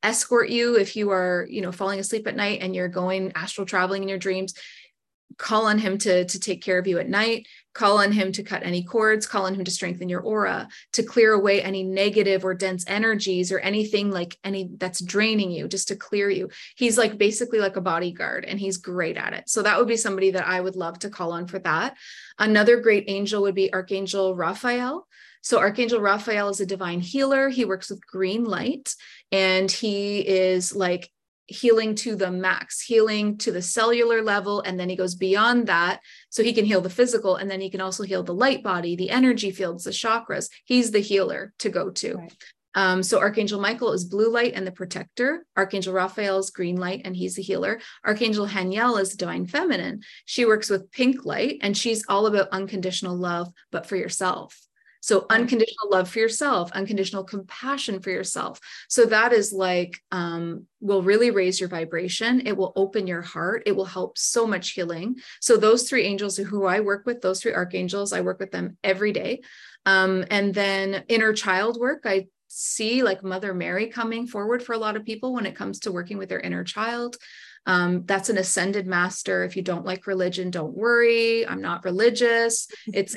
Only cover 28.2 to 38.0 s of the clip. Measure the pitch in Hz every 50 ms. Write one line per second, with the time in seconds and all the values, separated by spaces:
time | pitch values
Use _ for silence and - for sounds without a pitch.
28.2 | 190 185 202 226 240 226 185 165 175 240 320 - - - - - - - - -
29.2 | - - - 190 190 185 185 185 190 190 190 - 240 214 202 202 202 202 202 202
30.2 | - - 190 185 185 185 185 185 180 - - 196 185 175 180 180 175 - _ _
31.2 | _ _ _ _ _ - - - - 240 226 220 220 220 214 214 - 233 214 185
32.2 | 190 180 180 185 185 185 170 - - - - - - - 233 220 214 214 214 208
33.2 | 208 208 208 208 - 233 175 180 180 - - 233 220 233 240 240 233 233 233 226
34.2 | 220 214 202 202 185 202 208 208 - 196 185 180 180 180 185 180 185 180 180 180
35.2 | 190 185 190 208 214 240 247 240 226 196 180 170 175 180 - - _ - - -
36.2 | - _ - - 220 240 220 220 208 208 208 185 175 180 180 - 247 247 240 214
37.2 | 208 190 185 185 196 196 190 190 190 190 196 185 190 190 185 -